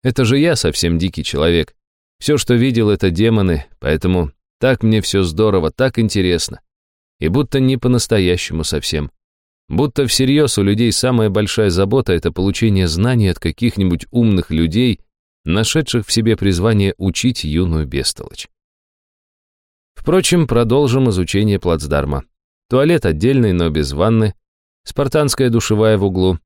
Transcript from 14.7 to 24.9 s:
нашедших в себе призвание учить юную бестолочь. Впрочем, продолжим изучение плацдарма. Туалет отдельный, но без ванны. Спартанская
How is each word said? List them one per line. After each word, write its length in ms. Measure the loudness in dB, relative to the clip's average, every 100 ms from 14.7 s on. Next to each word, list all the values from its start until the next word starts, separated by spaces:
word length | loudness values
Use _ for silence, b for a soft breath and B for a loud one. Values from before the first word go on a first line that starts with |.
| 0 -2 -4 _ _ _ _
нашедших 640 | -4 -2 0 -2 -2 -4 -2
в 60 |
себе 240 | -2 0 0
призвание 580 | 0 0 2 2 0 -2
учить 460 | -4 -2 -4 -4
юную 420 | -4 -2 0 -2 -2
бестолочь. 640 | -4 -6 -8 -16 -18 -20 _ _ _ _ _ _ _ _ _ _ _ _ _ _
Впрочем, 520 | -8 0 0 2 0 2
продолжим 640 | 2 2 2 2 2 2
изучение 500 | 0 0 0 0 0
плацдарма. 680 | 0 -2 -2 -2 -2 -6 -8 _ _ _ _
Туалет 380 | 0 2 2 0
отдельный, 460 | 0 2 2 2
но 180 | 2 0
без 220 | 0 -4
ванны. 420 | 0 2 2 0 -4 _ _ _ _
Спартанская 640 | -10